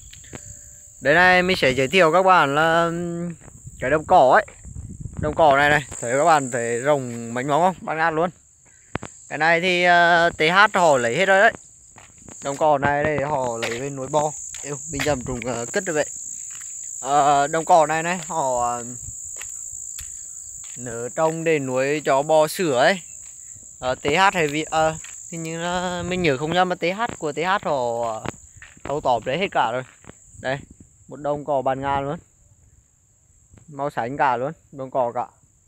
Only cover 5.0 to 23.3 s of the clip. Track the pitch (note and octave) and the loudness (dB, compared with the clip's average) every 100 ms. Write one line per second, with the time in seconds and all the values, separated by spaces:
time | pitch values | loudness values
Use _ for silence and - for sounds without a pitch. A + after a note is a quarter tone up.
5 | - - D3+ D3+ D#3 C3+ D3 D3 C3+ - | -14 -8 -4 2 4 6 4 2 0 -8
6 | A#2+ C3+ E3 D3+ C3 B2 A#2 A#2 C#3 D3 | -2 2 4 4 2 -4 -2 -2 0 0
7 | B2+ A#2 A#2 A#2+ C#3 D3 F3+ E3+ A3 D#3 | -2 -8 -8 -6 0 2 2 -2 -6 -2
8 | E3 D#3 F3 - _ _ _ _ _ - | 0 0 -2 -4 _ _ _ _ _ -12
9 | - - - C#3+ D#3+ E3+ F#3 F3 F3+ F3 | -12 -20 -12 0 2 2 2 2 6 6
10 | E3+ E3+ E3+ - D#3 F#3 G#3 G3+ E3+ C3+ | 6 4 2 2 2 6 4 6 4 4
11 | A#2 C#3 F#3+ F#3+ A3+ - - - - - | 2 2 4 6 4 2 -10 -20 -20 -20
12 | - - - - C#3+ C#3 D#3 C#3 C#3+ C#3+ | -20 -20 -20 -12 -8 0 2 2 2 0
13 | D3+ D3 C#3+ C#3+ B2+ A#2 A2+ A#2 C#3+ C3+ | 0 -2 -2 -2 -4 -4 -6 -6 -8 -8
14 | C3 D3+ D3+ - - - C#3 C#3+ - C#3 | -4 -2 -2 -4 -14 -12 -12 -12 -8 -4
15 | D3 C3+ B2+ B2 A#2 A#2 A#2+ G3+ F#3 D3+ | -2 -2 -4 -6 -6 -6 -4 -6 -2 -2
16 | C3 - - - - - - - - - | -4 -8 -14 -14 -14 -14 -14 -16 -14 -10
17 | B2+ C#3+ C#3 C#3+ C#3+ D#3+ D#3 F3 D3+ D#3+ | 0 2 4 4 2 0 4 4 4 0
18 | E3+ F#3 E3 D#3+ C3+ B2 A#2+ A#2+ A#2+ A#2+ | -2 -4 -6 -4 -2 0 -2 -4 -8 -12
19 | - - - - - - - - - - | -14 -14 -14 -14 -14 -14 -14 -14 -14 -14
20 | - - - - - - - - A#2+ A#2 | -14 -16 -18 -18 -16 -16 -16 -14 -10 -10
21 | A#2+ D#3+ D#3+ E3 E3 D#3 C3 B2+ C3+ D3+ | -8 -2 -2 0 0 0 0 -2 0 0
22 | D3 C3+ D3+ D#3 D#3 - E3+ B2 D#3 F#3+ | 2 2 4 4 2 0 0 4 4 2
23 | - - - | -4 -18 -18